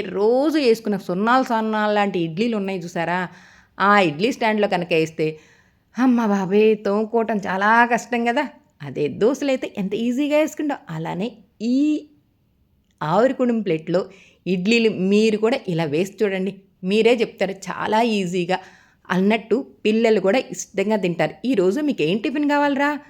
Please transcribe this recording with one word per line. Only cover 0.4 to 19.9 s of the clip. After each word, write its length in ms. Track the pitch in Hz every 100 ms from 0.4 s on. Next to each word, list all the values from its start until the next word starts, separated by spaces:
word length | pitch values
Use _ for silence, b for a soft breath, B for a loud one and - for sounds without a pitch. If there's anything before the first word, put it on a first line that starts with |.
| 302 302
వేసుకున్న 380 | 247 226 208 190
సున్నాలు 480 | - 180 226 262
సన్నాలు 500 | 254 220 220 214 214
లాంటి 240 | 208 202 185
ఇడ్లీలు 380 | 165 160 240 214
ఉన్నాయి 240 | 190 190
చూసారా? 360 | 170 175 165 180 175 B B B B -
ఆ 140 | 196 208
ఇడ్లీ 300 | 175 147 233
స్టాండ్‌లో 360 | - 226 214 202
కనుక 240 | 180 175
వేస్తే 340 | 165 160 165 156 156 b b b b _ 226
అమ్మ 300 | 262 240 220
బాబోయ్, 440 | 196 180 208 220 214
తోముకోవటం 600 | 202 208 214 233 226 208
చాలా 320 | 190 190 208 233 240
కష్టం 360 | 226 - 240
కదా. 200 | 233 247 277 - _ _
అదే 240 | 143 139 143
దోశలైతే 600 | 175 214 285 285 262 294 202
ఎంత 180 | 190
ఈజీగా 440 | 214 233 247 285 294
వేసుకుంటాం. 420 | 311 - 302 - -
అలానే 400 | 160 160 170 226 - _ -
ఈ 140 | 226 262 302 302 - _ _ _ _ _ _ _ _ -
ఆవిరికుడుం 580 | 156 190 269 262 247 226
ప్లేట్‌లో 380 | 196 160 156 170 - B B B 175
ఇడ్లీలు 440 | 190 190 233 220 175
మీరు 320 | 190 208 220 208
కూడా 220 | 220 262 -
ఇలా 160 | 165
వేసి 280 | 156 151 190
చూడండి, 400 | - 208 190 190 - - _
మీరే 280 | 185 214 220
చెప్తారు 400 | 240 220 - 190 190
చాలా 380 | 185 - - 220 240
ఈజీగా 480 | 208 175 185 170 185 B B B B -
అన్నట్టు. 480 | 180 196 220 190 226 - -
పిల్లలు 400 | 208